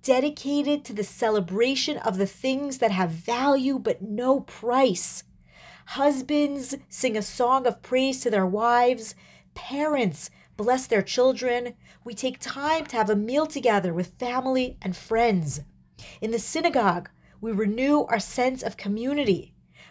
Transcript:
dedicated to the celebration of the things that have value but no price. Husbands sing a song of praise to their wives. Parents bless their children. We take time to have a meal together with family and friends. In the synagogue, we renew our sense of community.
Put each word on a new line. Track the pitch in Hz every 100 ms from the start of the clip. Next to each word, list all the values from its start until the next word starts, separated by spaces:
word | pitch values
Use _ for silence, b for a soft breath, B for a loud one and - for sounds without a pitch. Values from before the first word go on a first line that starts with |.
dedicated | - 254 294 294 277 285 294 294
to | 262
the | 208
celebration | 196 - 220 214 170 196 254 262 302 285
of | - 185
the | 196
things | - 262 269 285 262
that | 208
have | 185 175
value | 165 - 240 277 269 262 262
but | 202 -
no | 214 208 254 277
price. | - - 233 254 254 175 - - - - B B B B B
Husbands | 269 285 262 269 294 285 285 247 269 -
sing | - 254 214
a |
song | 202 - 240 262
of | 247 -
praise | - 262 269 262
to | 233
their | 208
wives. | 185 208 233 240 247 247 220 - b b b
Parents | - - 285 302 277 196 143 - b b -
bless | 214 262 -
their | 214
children. | 190 254 262 254 247 240 240 - b b
We | 240
take | 208 262 254
time | - 277 302 320 294
to |
have | 233 208
a |
meal | 202 220 285
together | 311 269 226 202 175
with | 170 180 -
family | 247 254 262 262 254 -
and | 190 175
friends. | - 226 233 185 147 147 - _ _ - B B
In | 220
the | 226
synagogue, | - 320 330 262 202 175 - _ b b
we | 226
renew | 202 208 220 277 294
our | - 220
sense | - - 247 262
of | - -
community. | 202 214 254 294 233 170 - _ _ B B